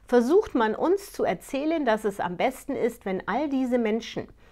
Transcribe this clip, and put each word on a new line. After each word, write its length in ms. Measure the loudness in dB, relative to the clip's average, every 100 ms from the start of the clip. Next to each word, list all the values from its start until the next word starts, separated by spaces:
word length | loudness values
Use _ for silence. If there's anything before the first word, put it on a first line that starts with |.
| 0
versucht 500 | 2 4 4 4 2
man 180 | 0
uns 380 | 0 0 0 -2
zu 140 | -4 -2
erzählen, 580 | -2 -4 -4 0 0
dass 220 | 0 0 0
es 160 | -4
am 160 | -4 -2
besten 400 | -2 -2 -6 -2
ist, 260 | -2 -4 -6
wenn 220 | -4 -2
all 220 | -2 -2
diese 280 | -2 0 4
Menschen, 520 | 4 2 -2 -8 -10 -14 -20